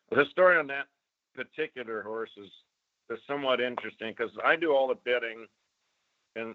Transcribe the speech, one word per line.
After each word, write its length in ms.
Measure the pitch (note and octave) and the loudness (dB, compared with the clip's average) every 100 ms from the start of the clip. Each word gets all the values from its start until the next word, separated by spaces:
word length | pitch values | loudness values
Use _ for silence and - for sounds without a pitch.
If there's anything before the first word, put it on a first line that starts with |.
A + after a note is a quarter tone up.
| - | -4
the 140 | A#2 C#3+ | 0 2
story 260 | - F3+ E3+ | 6 6 6
on 80 | C#3+ | 2
that 180 | C#3 C#3 _ _ _ _ | -6 -8 _ _ _ _
particular 680 | - B2+ - D#3 C3 A2+ A2 | -12 -12 -8 -8 -8 -8 -8
horse 280 | G2+ A2 G#2+ - | -6 -8 -10 -12
is, 140 | G2 - _ _ _ _ - | -20 -20 _ _ _ _ -12
is 80 | A2+ - | -12 -6
somewhat 340 | C#3+ C3+ B2 | -4 2 2
interesting 540 | B2 A#2+ A2 - A2 | 2 -4 -10 -10 -10
'cause 160 | G2+ A2 G2+ | -6 -6 -2
I 120 | A#2+ E3 | 0 2
do 160 | E3 | 4
all 120 | C#3 C3 | 2 2
the 60 | |
bidding, 520 | A#2 B2 B2 A#2 A2+ G#2+ _ _ _ _ _ _ _ _ A2+ | -2 0 0 -2 -10 -18 _ _ _ _ _ _ _ _ -10
and 180 | A2+ | -10